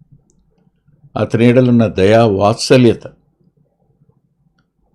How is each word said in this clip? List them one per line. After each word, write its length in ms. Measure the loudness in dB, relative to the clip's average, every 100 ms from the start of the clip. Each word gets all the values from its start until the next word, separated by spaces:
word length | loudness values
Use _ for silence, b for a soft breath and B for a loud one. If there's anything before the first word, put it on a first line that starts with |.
| _ _ _ _ _ _ _ _ _ _ _ -8
అతని 280 | -4 0
ఎడలున్న 420 | 2 2 2 0 -2
దయా 380 | -2 0 2
వాత్సల్యత 760 | 0 0 -2 -2 0 2 2 0 -8 _ _ _ _ _ _ _ _ _ _ _ _ _ _ _ _ _ _